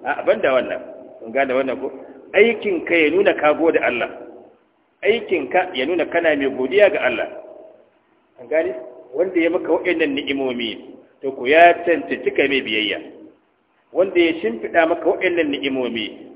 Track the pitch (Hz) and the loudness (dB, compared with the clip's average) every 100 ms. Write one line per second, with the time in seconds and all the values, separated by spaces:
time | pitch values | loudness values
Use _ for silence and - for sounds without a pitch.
0 | - 131 160 220 151 127 104 87 - - | -6 -2 0 2 4 2 0 -6 -10 -18
1 | - - 113 127 131 127 135 117 135 - | -20 -16 -4 -2 2 0 0 -4 -8 -10
2 | - - - 190 226 226 208 170 - 170 | -18 -20 -2 2 4 2 -4 -4 0 2
3 | 151 175 196 - 151 151 160 151 117 120 | 2 2 2 2 2 2 2 2 0 -2
4 | 104 - - - - _ _ _ _ _ | -4 -8 -18 -20 -20 _ _ _ _ _
5 | 185 233 208 175 131 180 180 127 131 175 | 0 0 0 -4 0 0 0 -2 -2 -2
6 | - 170 170 147 139 123 127 196 202 - | 0 0 2 2 0 -2 0 6 6 4
7 | - 110 76 - - - - - _ _ | -2 -2 -6 -10 -18 -20 -20 -20 _ _
8 | _ _ _ - 120 151 180 208 - - | _ _ _ -18 -4 -2 -2 -6 -12 -18
9 | - 143 127 175 165 175 156 170 180 165 | -8 -4 -2 0 0 0 0 0 0 0
10 | 151 139 131 139 131 120 113 92 - - | -2 -2 -4 -4 -4 -4 -6 -8 -16 -20
11 | - _ 135 - 123 156 170 165 175 156 | -20 _ -10 -4 2 6 6 6 2 0
12 | - 147 - - 139 135 107 107 104 78 | -2 -4 -2 0 2 0 -2 -2 -2 -4
13 | - - - _ _ _ _ _ _ 147 | -10 -20 -20 _ _ _ _ _ _ 0
14 | 190 175 165 - 220 233 202 170 165 165 | 2 2 2 0 -4 -6 -2 2 2 2
15 | 160 - 185 170 151 143 139 131 120 113 | 0 0 0 0 -2 -2 -4 -2 -4 -4
16 | 101 - - | -8 -10 -18